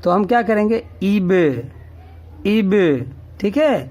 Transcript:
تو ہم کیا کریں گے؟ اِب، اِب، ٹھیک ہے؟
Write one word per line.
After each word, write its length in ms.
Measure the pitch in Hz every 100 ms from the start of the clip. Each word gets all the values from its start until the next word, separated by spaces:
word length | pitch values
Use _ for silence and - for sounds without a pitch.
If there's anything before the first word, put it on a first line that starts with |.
تو 140 | 180
ہم 100 | 180
کیا 180 | 196 240
کریں 260 | 226 214 208
گے؟ 120 | 226 - -
اِب، 340 | 190 208 180 185 160 120 - - - - - - - -
اِب، 320 | 196 214 196 202 180 139 120 - - -
ٹھیک 200 | 196 208
ہے؟ 280 | 302 214 131